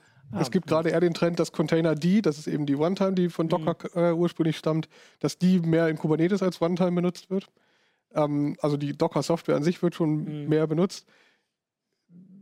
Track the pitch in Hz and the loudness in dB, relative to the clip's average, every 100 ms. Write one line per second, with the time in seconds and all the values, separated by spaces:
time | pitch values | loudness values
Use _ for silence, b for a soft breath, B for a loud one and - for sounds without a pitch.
0 | b b - 202 156 190 - 160 165 165 | b b -12 -6 -2 -2 4 4 6 2
1 | 175 165 170 175 160 - 156 165 165 147 | 2 2 0 0 -4 0 2 2 2 2
2 | 170 208 185 147 - 151 143 139 160 190 | 2 2 2 -2 -4 -4 -2 0 0 0
3 | 196 185 175 - 170 180 160 160 156 175 | 0 2 0 0 -2 0 -2 -6 -6 -2
4 | 170 165 175 - 165 156 160 160 156 B | 0 2 -2 0 -2 -2 -2 -2 -4 B
5 | B B 147 - 180 185 165 160 165 156 | B B -6 0 2 2 2 2 2 -2
6 | 160 151 170 196 190 - 170 180 185 175 | -2 0 2 2 -2 -2 -2 0 0 0
7 | 180 175 - 190 - _ _ _ _ _ | -2 -4 -8 -8 -8 _ _ _ _ _
8 | _ - 151 147 147 - 151 143 143 143 | _ -2 -2 0 -2 -2 -2 -2 -4 -2
9 | 165 156 139 170 - 147 147 175 175 - | -2 -2 -2 -4 0 -2 0 -2 -4 -2
10 | 160 151 151 151 147 151 156 160 196 - | -2 -2 -4 -8 -2 0 0 0 -2 -4
11 | _ b b b b b _ _ _ _ | _ b b b b b _ _ _ _
12 | _ - - - | _ -20 -20 -14